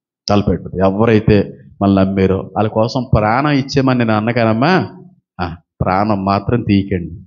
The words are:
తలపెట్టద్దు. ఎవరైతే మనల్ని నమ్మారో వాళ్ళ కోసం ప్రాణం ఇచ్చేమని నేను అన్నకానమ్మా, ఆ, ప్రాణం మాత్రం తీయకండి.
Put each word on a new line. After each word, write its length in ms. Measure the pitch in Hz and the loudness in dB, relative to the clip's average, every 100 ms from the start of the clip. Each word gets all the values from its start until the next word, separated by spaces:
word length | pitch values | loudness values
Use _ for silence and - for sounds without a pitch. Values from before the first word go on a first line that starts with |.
| _ _ - | _ _ -2
తలపెట్టద్దు. 500 | 104 95 85 - 87 | -2 0 -6 -6 -2
ఎవరైతే 760 | 95 98 113 110 - 104 - - - - | 0 2 2 2 4 2 2 -8 -16 -2
మనల్ని 220 | 98 98 | 2 2
నమ్మారో 320 | 95 98 95 95 | 2 0 0 0
వాళ్ళ 320 | - - 107 | -4 -4 -2
కోసం 380 | 110 113 131 120 113 | 0 -2 -2 0 0
ప్రాణం 340 | 104 120 147 | 2 0 2
ఇచ్చేమని 480 | 143 127 139 131 123 | 0 0 0 2 2
నేను 140 | 113 | 2
అన్నకానమ్మా, 760 | 110 110 120 117 110 143 185 113 - - _ _ - | 0 0 0 2 2 2 0 -2 -8 -20 _ _ -10
ఆ, 140 | 87 82 _ - | -8 -10 _ -6
ప్రాణం 440 | 95 92 104 101 | -2 0 0 -2
మాత్రం 380 | 98 98 - 120 | 0 -2 -2 -2
తీయకండి. 600 | - 98 95 92 85 85 | 2 2 2 -4 -6 -14